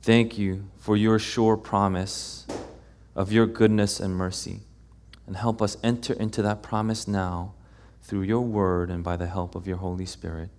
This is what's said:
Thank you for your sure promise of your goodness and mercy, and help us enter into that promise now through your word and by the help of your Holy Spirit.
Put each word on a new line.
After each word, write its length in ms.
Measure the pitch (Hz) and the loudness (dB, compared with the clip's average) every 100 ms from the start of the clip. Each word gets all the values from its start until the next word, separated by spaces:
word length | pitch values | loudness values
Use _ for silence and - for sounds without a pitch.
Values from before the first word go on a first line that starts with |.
Thank 340 | - 113 113 - | 6 6 6 0
you 320 | 101 95 98 - | -2 -2 -6 -14
for 180 | - 107 | 0 4
your 240 | 107 110 | 6 4
sure 380 | - - 110 110 | 2 2 4 4
promise 880 | - 101 98 92 98 - - - - - - - - - - - | 2 2 2 2 -4 -6 -10 -14 -12 -12 -12 -18 -20 -20 -14 -6
of 160 | 95 | 2
your 140 | 110 110 | 4 4
goodness 520 | 110 110 107 104 - | 6 4 6 2 0
and 160 | 98 92 | -4 -2
mercy, 460 | 92 92 - 98 - - - - - - - | -2 -4 -10 -12 -16 -20 -20 -20 -20 -20 -12
and 100 | 92 | -4
help 260 | 117 113 | -2 0
us 140 | 104 - | 0 0
enter 300 | 113 117 - | -2 -2 -2
into 280 | 131 110 110 | -4 -4 0
that 200 | 104 104 | 0 -2
promise 460 | - 107 110 113 - | -4 -2 -2 -4 -2
now 460 | 101 92 87 90 - - - - - | -2 -2 -4 -8 -12 -20 -20 -20 -20
through 200 | - 101 | -6 -4
your 180 | 95 113 | 0 0
word 500 | 123 104 95 90 87 | 0 0 2 2 0
and 140 | 87 | -4
by 140 | 87 87 | -4 -4
the 100 | 87 | -4
help 260 | 90 87 | -4 -6
of 140 | 90 92 | -8 -8
your 80 | 90 | -6
Holy 300 | 92 90 90 | -6 -6 -8
Spirit. 440 | - 87 82 82 | -10 -10 -10 -12